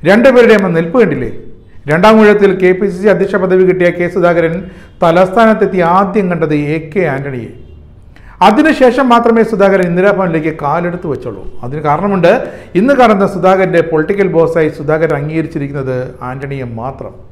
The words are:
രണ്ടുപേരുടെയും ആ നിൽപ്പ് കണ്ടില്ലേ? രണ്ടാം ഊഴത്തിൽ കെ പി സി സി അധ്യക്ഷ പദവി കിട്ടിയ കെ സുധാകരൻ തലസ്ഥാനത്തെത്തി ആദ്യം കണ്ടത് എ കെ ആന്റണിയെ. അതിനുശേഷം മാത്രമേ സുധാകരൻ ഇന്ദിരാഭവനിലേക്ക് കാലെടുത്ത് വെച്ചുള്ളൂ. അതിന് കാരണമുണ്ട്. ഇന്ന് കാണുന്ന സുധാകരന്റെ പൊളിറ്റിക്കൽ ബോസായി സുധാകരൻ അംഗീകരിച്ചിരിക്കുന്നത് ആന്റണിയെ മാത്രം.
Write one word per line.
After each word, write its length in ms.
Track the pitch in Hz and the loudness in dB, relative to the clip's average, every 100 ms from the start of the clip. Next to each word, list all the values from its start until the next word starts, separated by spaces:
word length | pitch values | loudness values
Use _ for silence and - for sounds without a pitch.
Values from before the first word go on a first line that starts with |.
| 147 | 4
രണ്ടുപേരുടെയും 580 | 208 254 247 226 214 190 | 4 6 6 6 4 2
ആ 20 | 165 | -2
നിൽപ്പ് 200 | 170 254 | -2 0
കണ്ടില്ലേ? 280 | 202 135 117 - - - - - - | 0 0 -6 -10 -14 -20 -20 -18 -4
രണ്ടാം 260 | 156 202 220 | 2 4 6
ഊഴത്തിൽ 320 | 214 202 196 190 | 4 4 2 2
കെ 80 | 180 185 | 0 0
പി 80 | 202 | -2
സി 80 | 180 | -2
സി 60 | 208 | 0
അധ്യക്ഷ 240 | 175 196 202 | 0 0 -2
പദവി 200 | 185 185 185 | 0 2 2
കിട്ടിയ 200 | 180 175 175 | 2 0 0
കെ 80 | 175 185 | -4 0
സുധാകരൻ 380 | 175 170 165 170 196 - - - | 0 2 0 -4 -10 -18 -20 -2
തലസ്ഥാനത്തെത്തി 760 | 170 165 185 190 226 214 196 180 170 180 | 2 2 2 2 2 2 0 0 0 2
ആദ്യം 320 | 190 214 185 | 0 -2 -2
കണ്ടത് 220 | 170 156 151 147 | -2 -2 -2 -2
എ 40 | 156 156 | -6 -6
കെ 100 | 208 170 | -4 -4
ആന്റണിയെ. 360 | 135 139 127 110 - - - - - - - - - 190 | -4 -8 -10 -12 -16 -20 -20 -20 -20 -20 -20 -20 0 2
അതിനുശേഷം 580 | 311 302 285 254 247 262 | 4 2 4 2 2 2
മാത്രമേ 320 | 233 233 226 220 | 2 2 2 0
സുധാകരൻ 340 | 208 196 190 180 | 2 2 2 0
ഇന്ദിരാഭവനിലേക്ക് 600 | 170 196 190 190 160 156 160 | 0 0 0 -2 -2 -4 -4
കാലെടുത്ത് 440 | 147 160 175 175 180 | -4 -4 -4 -6 -8
വെച്ചുള്ളൂ. 320 | 127 123 98 92 - | -8 -8 -12 -12 -10
അതിന് 180 | 123 147 151 | -10 -6 -2
കാരണമുണ്ട്. 440 | 151 202 196 170 233 - - - 156 | -2 0 2 2 2 0 -12 -6 -2
ഇന്ന് 140 | 233 277 | 2 4
കാണുന്ന 260 | 240 208 196 185 | 4 4 0 0
സുധാകരന്റെ 460 | 180 190 185 170 165 | 0 2 2 0 0
പൊളിറ്റിക്കൽ 380 | 160 156 202 190 165 | -2 -2 -2 0 2
ബോസായി 340 | 160 165 156 151 | 0 0 -2 -4
സുധാകരൻ 380 | 143 156 160 147 | -4 -2 0 -2
അംഗീകരിച്ചിരിക്കുന്നത് 760 | 147 160 160 160 143 139 131 127 127 - 123 | -4 -6 -6 -6 -8 -8 -6 -6 -8 -12 -12
ആന്റണിയെ 400 | 135 139 139 123 117 | -10 -10 -10 -10 -10
മാത്രം. 340 | 123 139 107 98 - | -10 -12 -16 -18 -20